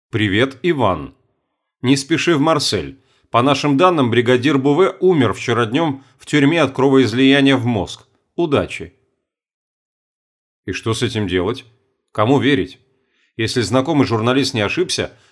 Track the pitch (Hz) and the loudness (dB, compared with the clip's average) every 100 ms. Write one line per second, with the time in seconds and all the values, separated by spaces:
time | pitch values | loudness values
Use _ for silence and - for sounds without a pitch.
0 | _ 104 104 98 135 - 175 151 104 82 | _ -4 0 0 -2 -2 -4 0 0 -2
1 | 67 - _ _ _ _ _ _ 123 139 | -8 -18 _ _ _ _ _ _ 0 0
2 | - 156 - 156 156 151 - 101 69 - | 0 -2 0 0 2 0 -2 -4 -6 -14
3 | _ _ _ 117 131 135 147 139 185 170 | _ _ _ 2 2 2 0 2 4 4
4 | 123 113 120 127 131 139 135 147 190 - | 2 2 2 2 2 0 2 2 0 0
5 | 180 165 113 95 - 117 113 127 165 135 | 0 2 0 -2 -4 -2 -2 -2 -2 -4
6 | - _ - 147 143 170 139 - 135 135 | -12 _ -4 2 2 2 0 0 2 4
7 | 120 120 135 139 139 131 117 110 82 - | 2 2 4 4 4 2 0 -2 -4 -10
8 | _ _ _ - 170 131 80 - 78 _ | _ _ _ -6 -2 -2 -2 -8 -14 _
9 | _ _ _ _ _ _ _ _ _ _ | _ _ _ _ _ _ _ _ _ _
10 | _ _ _ _ _ _ - 92 113 113 | _ _ _ _ _ _ -12 -8 -6 -4
11 | 120 110 101 90 90 131 - _ _ _ | -4 -4 -2 -2 -2 -6 -12 _ _ _
12 | _ - 110 139 123 131 85 - _ _ | _ -4 0 2 2 -2 -4 -10 _ _
13 | _ _ _ - 110 127 101 127 135 151 | _ _ _ -8 -4 -4 -2 -2 0 0
14 | 117 110 117 131 135 113 101 - 180 - | 0 0 -2 0 -2 -2 -2 -2 -4 -4
15 | 92 - _ | -8 -10 _